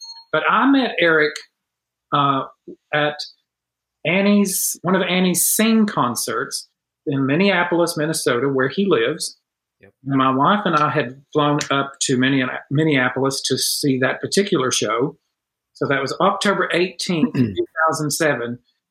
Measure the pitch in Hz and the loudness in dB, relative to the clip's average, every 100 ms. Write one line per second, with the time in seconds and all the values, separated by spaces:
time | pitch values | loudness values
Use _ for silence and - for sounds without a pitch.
0 | - - - 156 156 202 262 277 233 170 | -20 -20 -4 -2 2 2 4 4 2 0
1 | 170 156 151 - - _ _ _ _ _ | 2 4 2 -2 -16 _ _ _ _ _
2 | - 147 143 139 - _ - - - 151 | -2 0 2 0 -4 _ -20 -20 -4 -2
3 | 147 - - _ _ _ _ _ _ _ | -2 -4 -14 _ _ _ _ _ _ _
4 | 151 190 202 202 190 - - - 165 185 | -2 2 4 4 2 -2 -6 -4 0 0
5 | 180 180 185 175 - - 220 220 208 160 | 0 2 2 2 0 2 2 4 2 0
6 | 123 110 - 113 135 - - _ _ _ | -2 -2 -4 -6 -6 -10 -12 _ _ _
7 | 156 135 135 151 202 180 170 170 165 160 | -4 -2 0 2 2 2 0 0 0 0
8 | 151 160 147 120 139 135 131 196 202 131 | -2 -2 0 0 0 0 -2 0 2 2
9 | 117 165 - - _ _ _ _ 98 _ | 0 -4 -8 -14 _ _ _ _ -20 _
10 | 131 135 131 131 156 208 190 151 147 135 | -4 0 2 2 2 2 0 0 0 0
11 | 123 135 _ 151 147 147 - 139 139 - | -4 -8 _ 0 2 0 0 -2 -2 -6
12 | - 127 131 139 127 131 - 139 160 135 | -2 0 2 2 -2 -6 -4 0 2 2
13 | 127 131 135 135 - 131 - - 147 131 | 0 0 -2 -2 -4 -2 -2 -2 0 0
14 | 131 - 131 - 202 160 127 - 107 113 | 0 -2 -2 -2 0 0 0 -2 -2 -2
15 | 143 - _ _ _ _ _ - 151 139 | -2 -6 _ _ _ _ _ -6 -2 -2
16 | 135 - 185 196 208 185 170 170 180 - | -2 0 0 2 -2 0 -2 0 -2 -4
17 | - 170 123 139 117 180 - - 160 151 | -4 -2 -2 0 -2 -2 -6 -2 -2 0
18 | 151 - 156 127 120 120 _ _ _ | -4 0 0 0 -6 -10 _ _ _